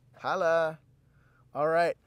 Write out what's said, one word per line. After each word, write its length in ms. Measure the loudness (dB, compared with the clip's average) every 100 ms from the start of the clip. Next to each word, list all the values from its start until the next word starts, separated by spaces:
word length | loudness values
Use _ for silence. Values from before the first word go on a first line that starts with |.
| _ -12
Holla. 600 | -6 -2 0 2 0 -4 _ _ _ _ _ _ _
All 160 | -4 0
right, 280 | 2 0 -2